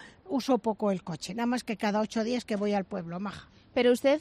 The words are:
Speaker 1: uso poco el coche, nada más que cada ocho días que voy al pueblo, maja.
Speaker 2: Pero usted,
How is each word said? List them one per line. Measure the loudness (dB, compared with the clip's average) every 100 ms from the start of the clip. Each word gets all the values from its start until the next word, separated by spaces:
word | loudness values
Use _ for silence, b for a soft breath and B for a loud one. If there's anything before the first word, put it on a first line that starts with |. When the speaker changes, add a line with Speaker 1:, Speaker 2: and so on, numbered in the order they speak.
| B B -4
Speaker 1:
uso | -2 2 2
poco | 0 0 0
el | 0
coche, | -4 -8 -8
nada | -4 -2
más | -2
que | -2 -4
cada | 0 0
ocho | 0 -2
días | -2 -2
que | -2 -2
voy | 0
al | 0
pueblo, | -2 -6 -6 -6
maja. | -8 -10 -16 b b
Speaker 2:
Pero | 4 4
usted, | 6 4 2